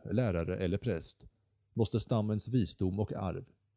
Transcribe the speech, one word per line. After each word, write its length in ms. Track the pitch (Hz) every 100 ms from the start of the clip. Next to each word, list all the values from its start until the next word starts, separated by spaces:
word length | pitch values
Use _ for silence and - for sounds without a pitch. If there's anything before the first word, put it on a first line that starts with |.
| -
lärare 460 | 104 117 85 82 90
eller 200 | 90 98
präst, 500 | 120 82 - - - _ _ _ _
måste 260 | 113 110 113
stammens 480 | - 117 107 107 -
visdom 520 | 123 - - 95 98
och 140 | 104
arv, 320 | - 95 87 - _ _